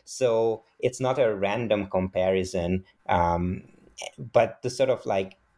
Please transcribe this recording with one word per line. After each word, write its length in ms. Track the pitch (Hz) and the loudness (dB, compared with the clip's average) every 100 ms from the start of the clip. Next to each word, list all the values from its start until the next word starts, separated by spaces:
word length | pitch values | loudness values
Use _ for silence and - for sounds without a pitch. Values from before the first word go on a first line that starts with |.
So 580 | - - 123 113 113 110 _ - | -14 -2 0 2 0 -2 _ -4
it's 220 | 127 - | -4 -2
not 180 | 131 135 | -2 2
a 160 | 117 | 2
random 520 | 101 98 113 113 104 98 | 2 -2 -2 0 0 0
comparison, 920 | 95 92 92 92 95 92 92 87 95 - _ - | -2 -2 0 2 2 0 -2 0 -2 -4 _ -2
um, 560 | 90 85 87 90 - - - - - - - | 2 2 0 -2 -6 -10 -20 -20 -16 -14 -14
but 460 | 123 120 113 - | 0 2 2 -2
to 80 | 123 | -6
sort 200 | 127 127 | -2 0
of, 140 | 113 | 0
like, 320 | - 98 95 - _ | -2 -4 -4 -10 _